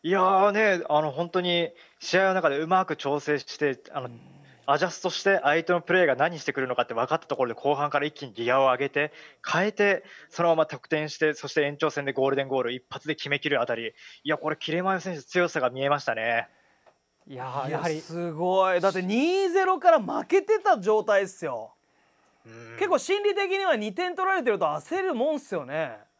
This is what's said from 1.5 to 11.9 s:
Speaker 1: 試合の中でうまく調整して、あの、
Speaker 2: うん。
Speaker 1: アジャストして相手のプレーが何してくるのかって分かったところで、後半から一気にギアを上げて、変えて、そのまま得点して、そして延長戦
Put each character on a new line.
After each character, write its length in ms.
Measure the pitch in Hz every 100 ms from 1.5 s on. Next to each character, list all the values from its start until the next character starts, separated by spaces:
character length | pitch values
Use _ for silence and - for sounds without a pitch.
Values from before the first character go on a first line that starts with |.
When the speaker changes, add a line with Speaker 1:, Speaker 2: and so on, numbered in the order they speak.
| 175 165 - - _
Speaker 1:
試 200 | - 185
合 80 | 190
の 40 |
中 160 | 185 165
で 100 | 139
う 80 | 160
ま 180 | 185 185
く 100 | 151
調 240 | 139 147
整 200 | 147 147
し 180 | - -
て、 220 | 147 127 -
あ 80 | 143
の、 60 | 123
Speaker 2:
う 20 |
ん。 100 | 117 - - - - -
Speaker 1:
ア 80 | 143
ジ 60 | 175
ャ 40 |
ス 100 | -
ト 100 | 180
し 140 | -
て 160 | 196 196
相 200 | 143 156
手 80 | 165
の 80 | 175
プ 140 | 165
レ 100 | 185
ー 20 | 170
が 120 | 127
何 220 | 160 165
し 40 |
て 80 | -
く 80 | 139
る 80 | 131
の 80 | 123
か 60 |
っ 40 | 123
て 80 |
分 140 | 113 127
か 80 | 165
っ 40 |
た 60 | -
と 120 | 131
こ 80 | 127
ろ 80 | 110
で、 40 |
後 140 | 143
半 160 | 143 147
か 120 | 143
ら 40 | 147
一 60 |
気 140 | - 135
に 80 |
ギ 180 | 107 117
ア 80 | 131
を 40 | 135
上 100 | 127
げ 120 | 139
て、 240 | 147 147 - - _ -
変 180 | 165 202
え 40 |
て、 320 | 208 202 190 - - -
そ 140 | -
の 60 | 170
ま 60 | 160
ま 100 | 156
得 220 | 147 -
点 200 | 156 151
し 100 | -
て、 160 | 156
そ 140 | 151 143
し 60 |
て 80 | -
延 140 | 143 143
長 120 |
戦 140 | 156